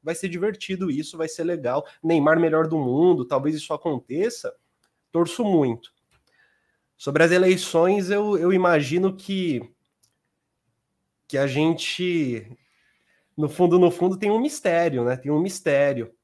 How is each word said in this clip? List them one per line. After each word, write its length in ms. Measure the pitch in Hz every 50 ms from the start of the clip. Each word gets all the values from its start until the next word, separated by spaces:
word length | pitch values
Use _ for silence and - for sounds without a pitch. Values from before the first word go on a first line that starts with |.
Vai 140 | _ 156 170
ser 140 | - 196 185
divertido 600 | 165 175 185 214 208 - - - 190 175 190 175
isso, 280 | 135 147 156 - -
vai 100 | 160 160
ser 160 | 156 - - 160
legal. 420 | 170 175 160 135 120 127 143 143 - - _
Neymar 380 | - 160 170 156 143 151 160 165
melhor 260 | 165 160 156 160 160
do 120 | 160 165
mundo, 480 | 156 139 123 127 143 170 180 175 147 123
talvez 300 | 123 143 131 139 151 156
isso 180 | 151 - - 156
aconteça. 800 | 147 - 170 147 120 _ - 127 160 202 240 233 - - 101 - _ _ _ _ _ _ _ _ _ _ _
Torço 320 | - 165 170 160 - - 233
muito. 480 | 202 185 160 139 123 117 120 - - _ _ _ _ _ _ _ _ _ _ _ _ _ _ _ _ _ _ _ _ _
Sobre 280 | _ - - 147 147 160
as 80 | 165
eleições, 800 | 175 180 185 185 185 180 - - - 165 170 185 202 208 185 175
eu, 280 | 202 202 208 208 202
eu 160 | 165 165 180 196
imagino 600 | 214 185 175 170 151 147 127 151 180 190 190 190
que, 480 | 190 - - 196 190 185 170 139 117 117 - _ _ _ _ _ _ _ _ _ _ _ _ _ _ _ _ _ _ _ _ _ _ _ _ _ _ _ _ _ _ _
que 100 | _ 143
a 80 | 135 139
gente, 1040 | 139 127 147 156 160 165 156 - - - - 180 180 175 165 147 127 120 110 104 110 123 _ _ _ _ _ _ _ _ _ _ _ _ _ _ _ _
no 140 | - 151 143
fundo, 280 | - - 180 175 170
no 140 | 180 180 170
fundo, 240 | 175 - 175 185 190
tem 160 | 190 214 202
um 80 | 208 226
mistério, 640 | 254 302 - - - 202 165 170 170 170 143 123 120
né? 140 | 123 127
Tem 140 | 127 127 139
um 100 | 151 151
mistério. 720 | 175 196 190 - - 160 139 139 143 143 135 120 113 113 _ _